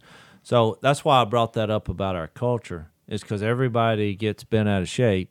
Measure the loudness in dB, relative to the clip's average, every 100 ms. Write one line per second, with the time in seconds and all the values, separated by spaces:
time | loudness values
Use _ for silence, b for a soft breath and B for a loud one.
0 | B B B B 0 2 2 2 0 0
1 | 2 4 4 0 0 -2 -2 -2 -4 -4
2 | -4 -4 -8 -6 -2 -2 -6 -12 -14 _
3 | -10 -10 -6 -4 -2 0 0 2 0 0
4 | -2 -2 -4 -4 -2 0 2 0 -2 0
5 | 2 2 -2